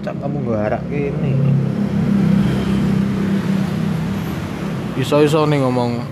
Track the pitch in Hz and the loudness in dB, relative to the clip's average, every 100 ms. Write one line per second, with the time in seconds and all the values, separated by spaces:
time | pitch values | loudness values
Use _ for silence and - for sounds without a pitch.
0 | - - 143 143 120 110 107 117 - 139 | -8 -6 -4 -4 -2 -2 0 -2 -4 -4
1 | 143 143 135 135 135 - - - - - | -2 -2 0 2 2 2 0 -2 0 0
2 | - - - - - - - - - - | 2 2 4 4 2 0 0 0 2 2
3 | - - - - - - - - - - | 0 0 0 0 0 0 0 -2 -2 -2
4 | - - - - - - - - - 131 | -2 -4 -4 -6 -6 -6 -6 -4 -4 -4
5 | 123 147 151 160 151 147 131 123 120 120 | 2 4 6 4 4 2 2 2 0 -2
6 | 139 | -6